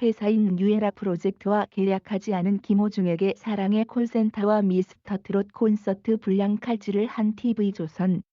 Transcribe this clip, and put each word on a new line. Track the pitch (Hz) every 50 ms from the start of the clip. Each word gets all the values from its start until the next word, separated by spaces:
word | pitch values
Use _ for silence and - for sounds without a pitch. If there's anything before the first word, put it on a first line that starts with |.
| 247
회사인 | 233 220 - 208 208 220 220 214 202 185
뉴에라 | 175 190 202 214 214 214 202
프로젝트와 | 196 - - 196 175 165 - 196 202 - - 196 202 208 202 -
계약하지 | _ - 190 196 190 190 - - 214 190 202 - 202
않은 | 180 175 196 202 196
김호중에게 | - - 214 196 208 208 202 - 185 175 170 165 190 196 -
사랑의 | - - 226 214 202 190 190 208 214 226
콜센터와 | 226 - 247 240 226 - 233 220 220 - - 202 208 214 214 202
미스터 | 190 185 185 185 - - _ _ - 208 190 -
트롯 | - 202 196 202 202 -
콘서트 | - 240 220 214 208 - - 196 196 - - 220
분량 | 220 - - 190 196 196 202 208
칼질을 | 214 - 247 233 214 - - 196 202 214
한 | 247 - - 214 214 214
티브이 | 208 - 240 226 - 208 196 196
조선. | - 170 156 - - 180 190 185 - - _